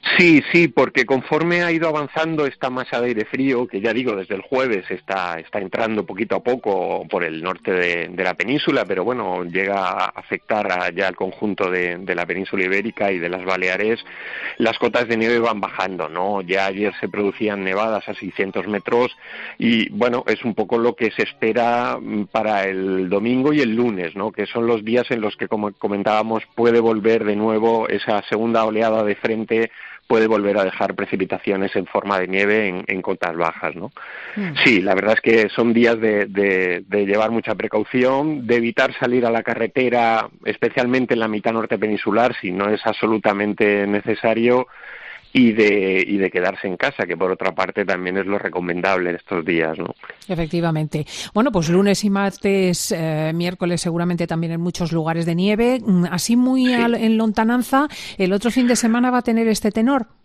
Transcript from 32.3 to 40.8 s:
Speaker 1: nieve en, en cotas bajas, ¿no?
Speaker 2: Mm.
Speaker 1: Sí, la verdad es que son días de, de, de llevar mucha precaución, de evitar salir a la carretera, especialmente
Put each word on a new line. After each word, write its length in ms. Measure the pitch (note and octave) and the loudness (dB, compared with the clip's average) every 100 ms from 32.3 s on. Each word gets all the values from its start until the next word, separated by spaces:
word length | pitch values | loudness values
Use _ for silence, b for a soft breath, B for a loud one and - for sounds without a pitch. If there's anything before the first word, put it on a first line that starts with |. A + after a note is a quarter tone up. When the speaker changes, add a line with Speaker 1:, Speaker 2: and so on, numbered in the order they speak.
Speaker 1:
nieve 400 | F#2+ G2+ G#2+ G#2 | 0 2 2 2
en, 160 | F2+ F2+ | -4 -4
en 140 | F#2+ | -4
cotas 340 | F#2 G2 F2+ E2+ | -2 -4 -4 -2
bajas, 400 | E2+ - E2+ D#2+ | -2 -2 -8 -8
¿no? 160 | G2 - B B B B | -12 -14 B B B B
Speaker 2:
Mm. 160 | G3 C#3 | -6 0
Speaker 1:
Sí, 180 | C3 A2 | 4 4
la 140 | G2 F#2+ | 4 2
verdad 200 | G2+ A2 | 2 2
es 60 | |
que 280 | - A2+ G#2+ | 4 4 4
son 240 | - A#2+ | 2 2
días 260 | A#2 A#2+ A#2 | 4 4 4
de, 280 | A2 G#2 G2+ | 2 0 0
de, 580 | G2 G2+ F#2+ F#2 F2+ G2 | 0 2 2 0 -2 -2
de 180 | G2+ G2 | 0 2
llevar 240 | G2+ A2 | 2 2
mucha 260 | A2+ A2 G2+ | 0 -2 -4
precaución, 920 | G#2+ G#2 G#2 B2+ B2 C3+ D3+ D3+ A#2 | -2 -2 0 2 2 2 0 -4 0
de 80 | A#2+ | 0
evitar 420 | A#2 A2+ C3 - | 2 0 0 0
salir 280 | B2+ B2 A#2+ | 0 2 2
a 60 | |
la 120 | A#2 | 0
carretera, 840 | A2+ A2+ A2 - B2+ A#2+ A#2 A2+ A2 - A#2 | -2 -2 -2 0 2 2 2 2 -2 -6 -6
especialmente 680 | G#2 A#2+ C3+ | -2 0 0